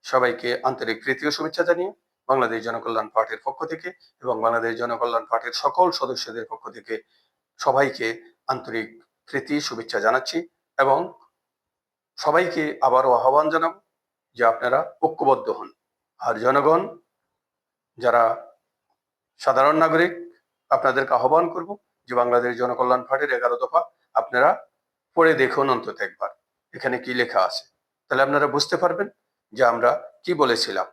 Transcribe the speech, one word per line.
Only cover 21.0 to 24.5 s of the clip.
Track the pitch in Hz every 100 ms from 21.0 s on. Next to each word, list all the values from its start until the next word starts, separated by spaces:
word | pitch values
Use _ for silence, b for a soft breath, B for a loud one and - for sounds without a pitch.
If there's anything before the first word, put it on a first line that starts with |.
| 131 127
আহ্বান | 127 156 175
করব | 185 170 208 _ _ _
যে | 123
বাংলাদেশ | 120 120 123 117
জনকল্যাণ | 123 123 127 127 123
পার্টির | 135 143 123
এগারো | 120 120
দফা | 127 165 - _ _ -
আপনারা | 113 123 143